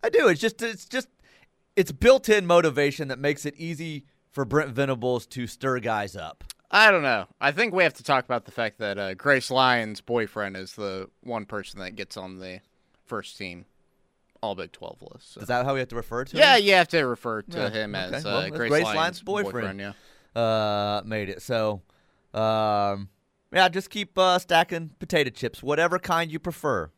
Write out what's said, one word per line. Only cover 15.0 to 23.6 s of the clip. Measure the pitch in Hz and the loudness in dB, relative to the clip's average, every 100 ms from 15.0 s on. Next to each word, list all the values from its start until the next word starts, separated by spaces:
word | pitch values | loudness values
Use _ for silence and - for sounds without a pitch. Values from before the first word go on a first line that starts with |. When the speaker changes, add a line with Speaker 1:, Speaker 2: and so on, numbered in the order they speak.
Speaker 2:
list. | - - - | -20 -20 -20
So. | - | -18
Speaker 1:
Is | 107 | -4
that | 123 131 | -2 0
how | |
we | 135 | -2
have | 127 | -4
to | 117 | -8
refer | 113 117 - | -6 -8 -6
to | - | 4
Speaker 2:
Yeah, | 294 247 | 6 6
Speaker 1:
him? | |
Speaker 2:
you | 202 | 6
have | 185 170 | 4 4
to | 170 | 0
refer | 131 120 120 110 | 0 -4 -6 -8
to | 101 - | -8 -6
Speaker 1:
Yeah, | - | -4
Speaker 2:
him | 107 107 98 | -4 -6 -6
Speaker 1:
okay. | 92 131 | -6 -6
Speaker 2:
as, | |
Speaker 1:
Well, | 104 98 | -4 -2
Speaker 2:
uh, | |
Speaker 1:
that's | 92 - | -2 -4
Speaker 2:
Grace | 117 | 2
Speaker 1:
Grace | 151 | 2
Speaker 2:
Lyon's | 170 151 | 2 0
Speaker 1:
Lyon's | 170 175 | -2 -4
boyfriend. | - 208 196 123 104 98 | -6 -4 -4 -4 -6 -8
Speaker 2:
boyfriend, | 101 - _ _ _ 117 | -12 -12 _ _ _ -2
yeah. | |
Speaker 1:
Uh, | 113 110 107 104 104 104 101 | 0 2 0 0 0 -2 -4
made | 107 98 | -6 -6
it. | 95 | -8
So, | - 117 107 104 _ _ _ _ _ - | -4 -2 0 -4 _ _ _ _ _ -2
um, | 110 110 107 104 101 101 98 _ _ _ _ | 0 2 2 2 0 -2 -8 _ _ _ _
yeah, | 180 | 2